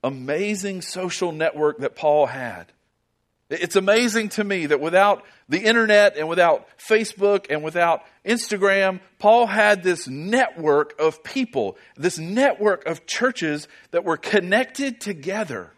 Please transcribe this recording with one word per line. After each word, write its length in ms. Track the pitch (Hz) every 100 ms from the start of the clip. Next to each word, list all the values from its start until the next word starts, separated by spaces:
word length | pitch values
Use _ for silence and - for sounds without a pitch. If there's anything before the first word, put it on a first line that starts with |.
amazing 760 | 127 135 127 151 202 208 202 190
social 500 | - 180 185 - 180
network 460 | 156 156 147 151 147
that 180 | 131 -
Paul 300 | 156 151 135
had. 400 | 135 123 95 87 _ _ _ _ _ _ _ _
It's 280 | 147 170 196
amazing 540 | 190 214 240 220 214
to 140 | 208
me 220 | 202 196 151
that 140 | 147
without 440 | 156 180 202 196 - _ _
the 140 | 160
internet 560 | 220 233 220 208 208 147
and 100 | 156
without 400 | 170 170 139 - _
Facebook 680 | - 220 214 - 202 202 -
and 120 | 151
without 400 | 151 170 170 160 - _
Instagram, 760 | - 233 - 208 196 196 190 185 _ _
Paul 280 | 208 233 233
had 360 | 202 208 208
this 260 | 180 170 -
network 920 | 135 175 240 254 170 156 147 147 -
of 240 | 156 156
people, 540 | - 135 131 135 101 - - -
this 220 | 160 165
network 680 | 160 214 277 214 214 185 -
of 180 | 180
churches 640 | - - 247 - 165 147 - - _
that 140 | 170
were 120 | 170 160
connected 840 | - 208 180 208 254 - 277 233
together. 680 | 208 175 143 202 196 113 85